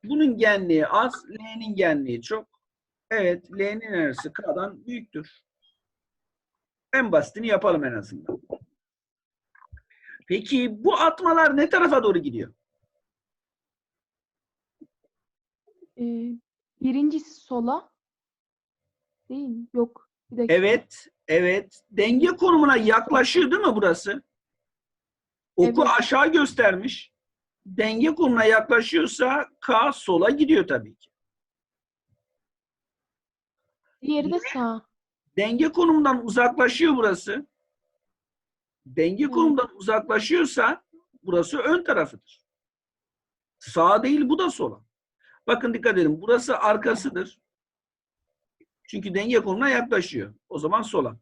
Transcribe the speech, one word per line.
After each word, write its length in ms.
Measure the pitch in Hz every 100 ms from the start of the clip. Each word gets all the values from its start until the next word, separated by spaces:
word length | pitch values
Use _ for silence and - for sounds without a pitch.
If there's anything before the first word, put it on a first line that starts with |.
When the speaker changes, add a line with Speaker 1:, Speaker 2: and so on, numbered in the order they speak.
Speaker 1:
Bunun 320 | 208 302 302 220
genliği 480 | 220 202 180 160 151
az, 380 | 196 247 - -
L'nin 440 | 214 220 226 220
genliği 480 | 190 175 151 135 117
çok. 260 | 117 110 - _ _ _ _ _ _
Evet, 400 | 220 185 175 _
L'nin 280 | 196 196 214
enerjisi 520 | 226 185 151 123 151
K'dan 540 | - - 180 196 190 240
büyüktür. 540 | 240 - 156 156 _ _ _ _ _ _ _ _ _ _ _ _ _ _ _ _
En 200 | 269 240
basitini 340 | 160 - 214 226
yapalım 380 | 196 202 165
en 80 | 135
azından. 500 | 113 101 - - - _ - _ _ _ _ _ _ _ _ _ _ _ - _ _ - - _
Peki 560 | 185 - 269 247 214
bu 100 | 277 -
atmalar 560 | 320 320 349 330 311 285
ne 120 | 330
tarafa 340 | 359 339 277
doğru 160 | 220 175
gidiyor? 360 | 143 117 90 _ _ _ _ _ _ _ _ _ _ _ _ _ _ _ _ _ _ _ _ _ _ _ - _ _ _ _ _ _ _ _ 381 349 -
Speaker 2:
Ee, 340 | 240 233 240 240 _ _ _ _
birincisi 520 | 262 262 302 302 -
sola. 580 | - _ 247 233 285 - _ _ _ _ _ _ _ _ _ _ _ _ _ _
Değil 200 | 262 277
mi? 180 | 233 233
Yok. 360 | 240 233 - _ _ _
Bir 60 | 233
dakika. 180 | 233
Speaker 1:
Evet, 520 | 175 196 214 - - - _ -
evet. 540 | 160 180 190 196 _ _
Denge 360 | 208 214 247 349
konumuna 500 | 349 359 330 285 254
yaklaşıyor 720 | 214 220 - 269 262 349 285
değil 120 | 370
mi 120 | 392 214
burası? 460 | 196 160 202 269 _ _ _ _ _ _ _ _ _ _ _ _ _ -
Oku 260 | 180 233
Speaker 2:
Evet. 80 | - -
Speaker 1:
aşağı 340 | 247 269 294
göstermiş. 840 | 320 277 - 214 185 240 - - _ _ _ _ _ 196
Denge 480 | 190 220 220 311
konumuna 300 | 311 294 233
yaklaşıyorsa 1040 | 220 220 220 233 226 320 - - 254 277 269 _
K 320 | - 220 277
sola 380 | - - 170 202
gidiyor 360 | 285 294 311 180
tabii 280 | 127 110 -
ki. 140 | _ _ _ _ _ _ _ _ _ _ _ _ _ _ _ _ _ _ _ _ _ _ _ _ _ _ _ _ _ _
Speaker 2:
Diğeri 240 | 269 302 294
de 40 |
Speaker 1:
Niye? 100 | 339 508
Speaker 2:
sağ. 340 | 262 233 226 _ _ _ _ _ -
Speaker 1:
Denge 360 | 208 240 320
konumundan 540 | 330 339 311 285 254 233
uzaklaşıyor 720 | 233 240 247 247 - 330 262
burası. 500 | 214 180 - 202 285 _ _ _ _ _ _ _ _ _ _ _ _ _ 131
Denge 380 | 131 165 202
Speaker 2:
Hı. 60 | 285
Speaker 1:
konumundan 460 | 339 320 277 247 -
uzaklaşıyorsa 1080 | 196 214 - 214 - 339 302 277 233 320 _ _ _ _
burası 360 | 185 175 170 294
ön 260 | 262 349
tarafıdır. 600 | 349 240 151 104 _ _ _ _ _ _ _ _ _ _ _ _ _ _
Sağ 440 | - 170 170 214
değil, 260 | 254 302 254
bu 100 | 320
da 120 | 359
sola. 340 | - 120 101 _ _ _ _ _ _ -
Bakın 280 | 240 247
dikkat 240 | 226 233 190
edin. 220 | 156 151
Burası 360 | 208 247 - -
arkasıdır. 840 | 208 214 233 - - - - _ _ _ _ _ _ _ _ _ _ _ _ _ _ _ -
Çünkü 260 | 208 190
denge 260 | 185 220 240
konumuna 260 | 202 190 277
yaklaşıyor. 680 | 247 240 208 175 131 101 - _
O 100 | 160
zaman 240 | 156 214
sola. 280 | 214 - 123 110